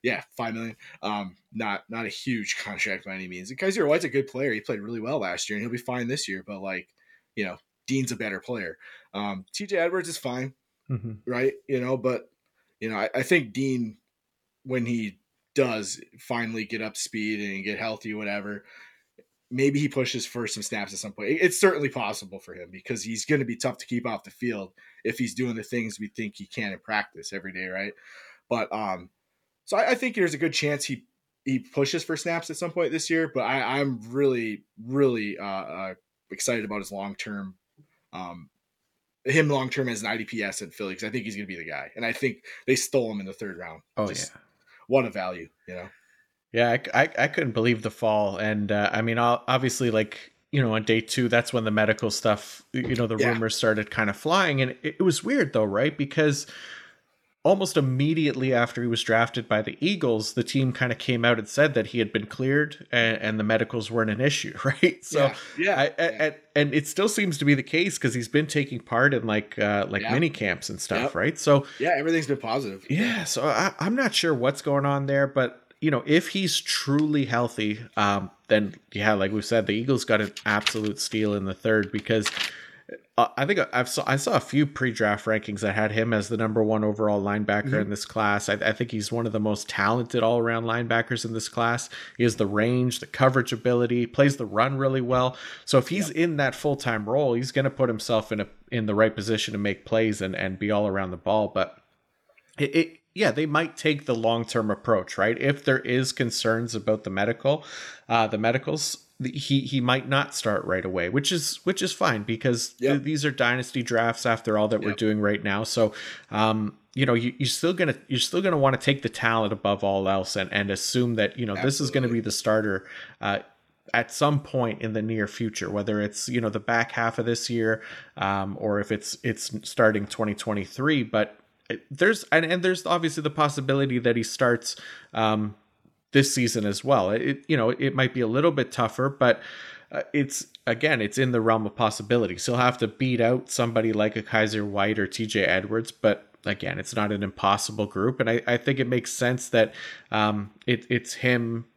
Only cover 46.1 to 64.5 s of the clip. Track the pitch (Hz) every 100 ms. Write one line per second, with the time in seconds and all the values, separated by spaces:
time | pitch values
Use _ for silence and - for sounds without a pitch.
46.1 | _ _ _ _ 117 120 123 - 120 147
47.1 | 110 143 - 135 113 117 113 110 - 110
48.1 | 107 101 98 107 104 101 104 101 107 113
49.1 | 113 120 120 - 127 131 - 123 110 107
50.1 | - - _ _ 143 120 110 107 113 110
51.1 | - 120 117 120 123 110 107 107 107 113
52.1 | - 113 104 - - _ 131 123 123 113
53.1 | 110 113 113 110 - 117 107 104 - 107
54.1 | 98 151 185 175 139 127 - 156 - 190
55.1 | 147 214 277 147 117 107 98 147 151 143
56.1 | - 151 143 - - - - - _ _
57.1 | _ _ _ 156 196 190 160 135 127 147
58.1 | 160 147 131 131 120 120 123 120 113 -
59.1 | 113 117 123 113 110 107 - 156 196 139
60.1 | 113 107 - 117 135 131 123 123 113 -
61.1 | 120 117 113 104 - 147 123 107 120 107
62.1 | - 107 - 131 143 147 - - 120 113
63.1 | 113 110 110 104 113 113 117 101 113 110
64.1 | 104 139 143 -